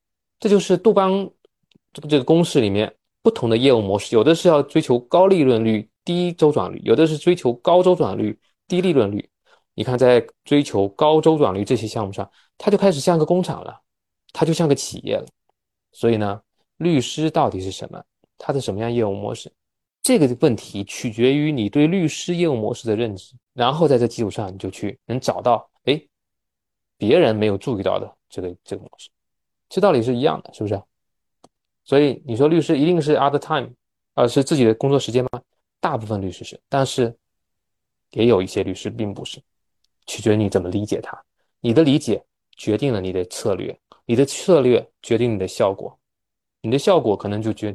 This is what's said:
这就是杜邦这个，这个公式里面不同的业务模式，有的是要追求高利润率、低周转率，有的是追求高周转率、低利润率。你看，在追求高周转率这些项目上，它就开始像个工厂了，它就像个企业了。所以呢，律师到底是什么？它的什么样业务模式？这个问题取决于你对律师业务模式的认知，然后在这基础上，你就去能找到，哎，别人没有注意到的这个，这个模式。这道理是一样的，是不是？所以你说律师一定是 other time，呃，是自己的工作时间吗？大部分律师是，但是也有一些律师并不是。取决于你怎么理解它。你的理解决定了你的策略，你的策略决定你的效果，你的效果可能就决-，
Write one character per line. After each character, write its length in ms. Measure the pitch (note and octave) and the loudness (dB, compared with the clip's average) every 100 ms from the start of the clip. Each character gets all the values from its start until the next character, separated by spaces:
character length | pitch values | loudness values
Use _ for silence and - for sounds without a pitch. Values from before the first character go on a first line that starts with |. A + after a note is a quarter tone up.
| _ _ _ _ | _ _ _ _
这 100 | G#3 | 2
就 120 | G3 | 2
是 160 | G3 F3+ | 2 2
杜 180 | A3 | 4
邦 340 | G3+ F#3+ G3 F#3+ _ _ _ _ _ _ | 4 2 0 -4 _ _ _ _ _ _
这 80 | - | -12
个， 80 | D3+ | 0
这 80 | D3 | 2
个 60 | |
公 200 | B2 E3 | 4 4
式 180 | E3 C#3+ | 4 2
里 100 | G#2 | 2
面 200 | G2+ G#2+ - _ _ | 0 -2 -6 _ _
不 100 | A#3 | -2
同 200 | A3+ A#2 | 0 0
的 60 | A2+ | 2
业 160 | C#3 | 4
务 100 | A#2 | 4
模 160 | G2 G2+ | 2 -2
式， 160 | - | 0
有 80 | A2+ | 2
的 100 | C3+ | 4
是 140 | E3 F3+ | 4 4
要 140 | D3+ | 2
追 180 | C#3+ D#3+ | 2 -2
求 160 | D3 B2 | 0 0
高 300 | - F3 F#3+ | 2 4 4
利 140 | F#3 | 4
润 240 | C3 A2+ | 4 2
率、 260 | A2+ G#2+ - _ | 2 -2 -4 _
低 280 | - F3 F3 | -6 -4 -2
周 200 | E3+ D3+ | 2 2
转 200 | D3 F2+ | 2 -4
率， 80 | F#2 | -6
有 100 | G#2+ | 0
的 100 | A#2+ | 2
是 140 | D#3+ D3+ | 2 2
追 160 | F3 | 0
求 180 | F3 B2 | 0 0
高 280 | A#2+ - F3+ | -2 2 4
周 120 | F#3 | 4
转 220 | F3+ G2+ G#2+ | 2 0 -4
率、 220 | G#2+ - _ _ - | -6 -6 _ _ -6
低 140 | F3+ | -2
利 100 | F#3 | 0
润 200 | D3 G2+ | 2 0
率。 180 | G#2 - _ _ _ _ | -2 -10 _ _ _ _
你 80 | - | -8
看， 160 | A2 B2 | -4 2
在 260 | B2+ A#2+ - _ | 4 4 2 _
追 180 | - D3 | 0 0
求 240 | C#3 G2+ G2 | 2 0 -2
高 300 | - D3+ D#3 | 0 2 4
周 160 | D#3+ D#3 | 4 2
转 160 | A#2 | 2
率 120 | F#2+ | 0
这 100 | G#2 | -2
些 120 | A#2+ A2 | -2 -4
项 200 | A#2 G2+ | -6 -8
目 60 | |
上， 180 | G2 F#2+ _ _ - | -8 -12 _ _ -6
它 120 | - | 0
就 80 | G3 | 2
开 140 | G3+ | 2
始 80 | D3 | 0
像 180 | F3+ E3 | 0 0
个 80 | D#3 | 2
工 160 | F3+ | 0
厂 220 | F3 B2+ | -2 -8
了， 160 | - - _ _ _ _ _ | -12 -20 _ _ _ _ _
它 140 | - D#3+ | -4 -2
就 60 | |
像 160 | D#3+ D#3+ | 2 2
个 60 | |
企 240 | C3+ - - | 2 0 -10
业 180 | G#2+ G#2 | -6 -6
了。 100 | - _ _ _ _ _ _ | -6 _ _ _ _ _ _
所 200 | - A#2 | -2 0
以 60 | A2 | 0
呢， 240 | G2+ G#2 _ _ _ - | -2 -6 _ _ _ -4
律 240 | E3+ D3 | 0 0
师 300 | - - D#3 | 0 -2 -2
到 200 | D#3+ B2+ | 0 0
底 100 | F#2+ | -2
是 100 | G2 | -8
什 200 | - - | -10 -14
么？ 100 | - - _ _ _ | -16 -20 _ _ _
它 160 | - | -6
的 80 | C3+ | -6
什 120 | B2 | -4
么 60 | G2 | -6
样 140 | A#2 | -4
业 120 | A#2+ | -2
务 80 | G#2+ | -4
模 200 | G2+ G#2+ | -4 -8
式？ 160 | A#2 - _ _ _ _ _ | -10 -14 _ _ _ _ _
这 160 | - A#3+ | 0 2
个 180 | C3+ A#2+ | 2 2
问 140 | D#3 | 0
题 300 | G#2+ - G2+ | 0 -6 -12
取 260 | G2+ - B2 | -10 -8 -8
决 220 | A2 B2 | 0 2
于 180 | D3 D3+ | 2 0
你 160 | C#3+ G2+ | -2 -2
对 180 | C#3+ D#3 | 2 2
律 200 | F#3+ D#3 | 2 -2
师 280 | - - | -4 -6
业 140 | F3 E3+ | -2 0
务 80 | A#2+ | 0
模 180 | G#2+ | -4
式 140 | A#2+ A2+ | -6 -4
的 80 | G#2+ | -2
认 180 | A#2 | -4
知， 200 | F#2+ - _ _ | -8 -16 _ _
然 200 | - A#2+ | -2 -2
后 140 | D#3 D#3 | 2 2
在 100 | B2 | 2
这 100 | A#2 | 0
基 160 | - | -2
础 80 | G#2 | -6
上， 220 | G#2 G2 | -6 -8
你 60 | F#2+ | -8
就 120 | F#2+ | -12
去 280 | - G2+ - - | -8 -10 -10 -10
能 140 | B2+ | -8
找 200 | - F2+ | -4 -2
到， 300 | B2 A2+ - _ | 0 -2 -4 _
哎， 180 | - D3+ _ _ _ _ _ _ _ _ _ - | -2 -2 _ _ _ _ _ _ _ _ _ -6
别 200 | G#2 E3 | 2 4
人 180 | C3 G#2+ | 4 2
没 100 | G#2+ | 0
有 100 | G2 | -2
注 220 | - G#2 | -4 -4
意 40 | |
到 160 | F#2 G2 | -2 -4
的 120 | G2 _ _ | -6 _ _
这 140 | - | -12
个， 120 | F2+ F2+ | -12 -12
这 120 | - G2 | -14 -14
个 60 | |
模 80 | G2+ _ | -16 _
式。 100 | - _ _ _ _ _ _ | -20 _ _ _ _ _ _
这 120 | F#3+ | 0
道 120 | G3+ | 2
理 100 | C3+ | 2
是 120 | A#2 | 0
一 60 | A#2+ | 0
样 200 | D3 - | -2 -4
的， 100 | - | -10
是 100 | - | -8
不 60 | G#2 | -6
是？ 140 | G2 - _ _ _ _ _ _ _ _ _ | -6 -10 _ _ _ _ _ _ _ _ _
所 160 | - C3+ | 0 2
以 220 | D3 A2+ C3 | 2 0 -6
你 80 | |
说 140 | A2+ D3+ | 0 2
律 120 | E3+ | 2
师 180 | D3 C#3+ | 2 2
一 60 | |
定 160 | D#3+ F3 | 2 2
是 160 | D3 C3 | 2 2
other 220 | C#3 C#3+ | 2 -2
time， 320 | - D3+ A#2+ - _ _ _ | -4 -6 -6 -14 _ _ _
呃， 120 | - A#2+ | -2 0
是 160 | C#3 | 2
自 140 | C3 D3+ | 0 2
己 80 | |
的 100 | A2+ | 2
工 160 | A2 C#3 | 2 0
作 80 | C#3 | 0
时 140 | - | 0
间 100 | B2 | -2
吗？ 180 | B2+ A2+ _ _ _ _ | -4 -10 _ _ _ _
大 160 | F3 C3 | -8 -8
部 80 | |
分 160 | G#2+ G#2 | -6 -6
律 100 | F#2+ | -6
师 140 | - | -10
是， 160 | - - - | -18 -20 -6
但 160 | C#3 | -4
是 300 | C3+ - A#2 - _ _ _ _ _ _ _ _ _ | -2 -2 -4 -6 _ _ _ _ _ _ _ _ _
也 140 | A#2 A#2+ | 0 2
有 160 | G2 | 2
一 40 | F#2 | 0
些 160 | G2+ | -4
律 120 | F#2+ | -6
师 160 | F#2 G#2+ | -8 -10
并 240 | A2+ G#2 | -8 -8
不 100 | F#2+ | -10
是。 160 | - - _ _ _ _ _ _ - | -14 -18 _ _ _ _ _ _ -16
取 100 | - | -4
决 140 | G#2+ | 0
于 20 | G#2+ | 0
你 120 | G2+ | 0
怎 120 | G2 | -2
么 80 | F2 | -2
理 160 | G2+ | -6
解 160 | G#2 - | -4 -6
它。 160 | - - _ _ _ _ | -8 -16 _ _ _ _
你 120 | A#2 | 0
的 120 | A#2+ | 2
理 120 | D#3 C#3 | 4 2
解 240 | - G2+ _ _ _ - | 0 -6 _ _ _ -10
决 200 | - G#2+ | -4 -2
定 160 | C#3+ | -2
了 80 | G#2+ | -4
你 120 | F#2 | -4
的 120 | F2+ F2+ | -6 -6
策 280 | - G#2+ | -6 -4
略， 240 | F#2+ - - _ _ - | -4 -6 -12 _ _ -2
你 100 | A#2+ | 0
的 100 | C#3 | 0
策 340 | - - D#3+ | 0 2 4
略 240 | B2+ A2+ - _ | 4 2 0 _
决 160 | - A2+ | -4 0
定 160 | A#2+ | 0
你 40 | G#2 | -2
的 80 | F#2 | -4
效 260 | - G#2 | -2 -2
果， 240 | G2 - _ _ _ _ _ _ _ | -2 -12 _ _ _ _ _ _ _
你 60 | A2+ | -4
的 80 | C3+ | -2
效 220 | G3+ F3 | 2 2
果 180 | A#2 G2 | 2 -2
可 120 | G#2 | -4
能 120 | G#2 | -4
就 120 | G#2+ | -4
决-， 200 | G#2 G#2+ | -6 -8